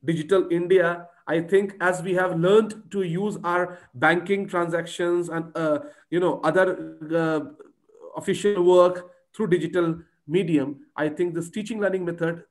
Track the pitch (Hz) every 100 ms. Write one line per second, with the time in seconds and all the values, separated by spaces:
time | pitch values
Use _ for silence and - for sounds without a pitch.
0 | 135 165 156 190 170 170 175 185 170 170
1 | - _ - 165 165 196 196 - 180 180
2 | 185 180 185 170 175 214 214 - - 202
3 | 185 170 208 170 175 175 180 - - 123
4 | 156 175 175 196 196 180 170 170 170 -
5 | 175 175 170 165 165 165 156 147 - -
6 | _ 170 180 - 151 175 185 175 160 160
7 | 151 165 160 156 - - - _ _ _
8 | - - - 170 208 202 175 180 180 180
9 | - _ _ - 208 170 156 180 165 165
10 | - _ 143 175 170 147 135 139 _ -
11 | 151 151 175 165 165 214 208 220 196 190
12 | 170 170 165 170 -